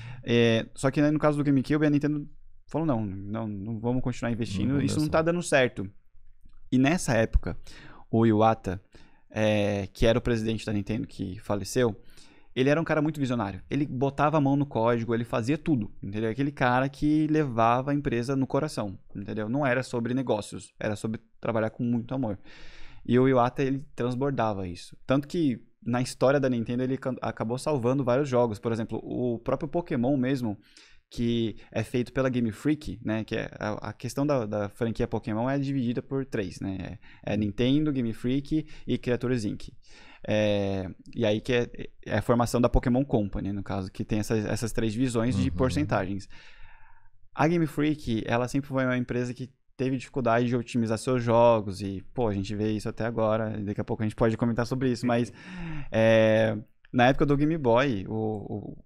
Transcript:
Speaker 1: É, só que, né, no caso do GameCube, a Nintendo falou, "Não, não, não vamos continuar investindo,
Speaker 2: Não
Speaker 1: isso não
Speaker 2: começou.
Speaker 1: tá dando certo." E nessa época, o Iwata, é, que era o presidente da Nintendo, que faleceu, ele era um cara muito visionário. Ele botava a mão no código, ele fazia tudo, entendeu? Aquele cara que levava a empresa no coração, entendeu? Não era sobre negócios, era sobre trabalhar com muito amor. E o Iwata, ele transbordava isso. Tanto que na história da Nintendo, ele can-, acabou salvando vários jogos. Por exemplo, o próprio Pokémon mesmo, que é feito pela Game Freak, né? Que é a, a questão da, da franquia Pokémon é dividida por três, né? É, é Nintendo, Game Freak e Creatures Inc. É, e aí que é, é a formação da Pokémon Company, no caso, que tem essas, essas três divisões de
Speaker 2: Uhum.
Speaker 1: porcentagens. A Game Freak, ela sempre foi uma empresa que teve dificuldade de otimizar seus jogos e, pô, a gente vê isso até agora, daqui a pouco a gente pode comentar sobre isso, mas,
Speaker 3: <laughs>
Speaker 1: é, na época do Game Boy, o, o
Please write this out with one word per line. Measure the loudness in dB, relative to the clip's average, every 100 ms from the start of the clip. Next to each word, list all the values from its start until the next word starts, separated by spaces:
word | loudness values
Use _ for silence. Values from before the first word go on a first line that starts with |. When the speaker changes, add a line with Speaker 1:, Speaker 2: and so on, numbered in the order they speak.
| -12 -8
Speaker 1:
É, | 2 4 6 4 0 -2
só | 0
que, | 2
né, | 2
no | 4
caso | 2 2
do |
GameCube, | 2 2 2 2 4
a |
Nintendo | 4 2 -2 -6 -14 -18 -20 -8
falou, | -2 0
"Não, | 0 -2
não, | -6 -8 -6 -6
não | -6 -8 -4
vamos | -2 0
continuar | -2 -4 -4
investindo, | -4 -4 -2 0 2
Speaker 2:
Não |
Speaker 1:
isso | 0 0
não |
Speaker 2:
começou. | 2
Speaker 1:
tá | 2
dando | 2 0
certo." | 2 4 4 0 -10 -12 -20 -20 -20 -20 -20 -18 0
E | 4
nessa | 4 2 2 2
época, | 4 2 0 -6 -10 -16 -18 -20 -2
o | 4 6
Iwata, | 6 6 4 -2 -6 -10 -20 -20 -20 -10
é, | 0 2 4 2 0 -4
que | 2 4
era | 4
o |
presidente | 2 0 0 -4 -4
da |
Nintendo, | -4 -2 -4 -6
que | -8 -10 -8
faleceu, | -4 -4 -2 0 0 0 -12 -20 -20 -20 -8 0
ele | 2
era | 2
um | 2
cara | 0
muito | 0 0
visionário. | -2 -2 -4 -6 -6
Ele | -4 -2
botava | -2 -2 0 2 2
a |
mão | 2 2
no | 0
código, | 2 2 2 0
ele | -2 -2
fazia | -2 0 -2
tudo, | 0 0 -2 -8
entendeu? | -8 -4 -2
Aquele | -2 -4
cara | 0 2 2 0
que | 0 2 2 2
levava | 2 2 2 4 4 0
a |
empresa | -2 0 -2 0 0
no | 0
coração, | 0 -2 -4 -6 -8 -12
entendeu? | -10 -6 -6 -2
Não | 0 2
era | 0
sobre | 0 -2 -2
negócios, | -2 0 -2 -2 -12 -14 -6
era | -4 -4
sobre | -4 -6 -12 -8
trabalhar | -4 0 -2
com | -2
muito | -2 -2 -2 -4
amor. | -4 -6 -12 -16 -14 -12 -14 -10 2
E | 4
o | 6
Iwata, | 4 2 0
ele | -2 -2 -6 -4
transbordava | -4 -2 -2 0 -2 -2 -6
isso. | -10 -14 -10 0
Tanto | 0 0
que | 0 0 0 -8 _ -4
na | -2
história | -2 2 4 4
da | 2
Nintendo, | 0 -2 -2
ele | -2 -2
can-, | -4 -4
acabou | -6 -4 -4 -2
salvando | -2 0 2 2
vários | 2 2 2
jogos. | 2 2 0
Por | -2
exemplo, | -2 -2 -6
o | -6 -4 -2 -2
próprio | -2 -4 -2
Pokémon | -4 -2 0 2 2
mesmo, | 2 0 -2 -6 _ -20 -20 -20 _
que | -2 0 0 0 -4 -6
é | -4
feito | -2 -2 -2
pela | 0 0
Game | 0 -2
Freak, | 0 -2 -2 -4 -8 -4
né? | -4
Que | -2 -4
é | -4 -6
a, | -6 -4 -8
a |
questão | -10 -8 -2 0
da, | 0 0
da | -2 -4
franquia | -4 -4 -2 -2
Pokémon | -4 -4 -2 -2
é | -2
dividida | -2 -2 -2 -4
por | -4 -6 -4
três, | -4 -6 -6
né? | -8 -6 -10 -12 -18 -12
É, | -4
é | -2
Nintendo, | -2 0 2 2 2
Game | 0 -2
Freak | -2 -2 -2 -2 -4 -4 -10 -6
e | -4
Creatures | -2 -2 0 0 -2
Inc. | -6 -10 -16 -20 -20 -20 -12 -2
É, | 2 2 2 0 -2 -6 -10 -12 -2
e |
aí | 0 0
que | 0
é, | 0 0 -6 -14 -14 -4
é | -2
a |
formação | 2 2 2 2
da | 4
Pokémon | 4 4 2 2
Company, | 0 0 -4 -4
no | -4
caso, | -4 -6 -6
que | -8
tem | -2 -2
essas, | 0 0 0
essas | -2 -2
três | -2 -2
divisões | 0 0 0 0 0
de | 0
Speaker 2:
Uhum. | 2
Speaker 1:
porcentagens. | 0 0 0 0 -2 -6 -10 -16 -18 -18 -18 -18 -20 -20 -20 -20 -8 0
A | 2
Game | 4 2
Freak, | 0 0 0 -2 -2 0
ela | -2 0
sempre | -2 -2
foi | 0
uma | 0 0
empresa | -2 -4 -4
que | -6 -12 _ _ -6
teve | -2 -2
dificuldade | -4 -2 2 4 4
de | 0
otimizar | 0 0 0 0
seus | 0 0
jogos | 4 6 8 6 2 -6
e, | -6 -6 -8
pô, | -2 0
a |
gente | 0 -2 -2
vê | 0
isso | -2 -4
até | -4 -4
agora, | 0 2 2 -2 -4
daqui | -6 -4
a |
pouco | -4 -2
a | -2
gente | 2
pode | 2 2
comentar | 0 0 -2
sobre | -2 -2
isso, | 0 0
mas, | 2 0 -6 -16 -12
Speaker 3:
<laughs> | -8 -8 -2
Speaker 1:
é, | 4 6 8 6 6 4 0 -8 _ _
na | 4 4
época | 4 2
do | 2
Game | 2 2
Boy, | 4 4 4 0 -4
o, | -4
o | -4 -4 -6 -8 -10 -14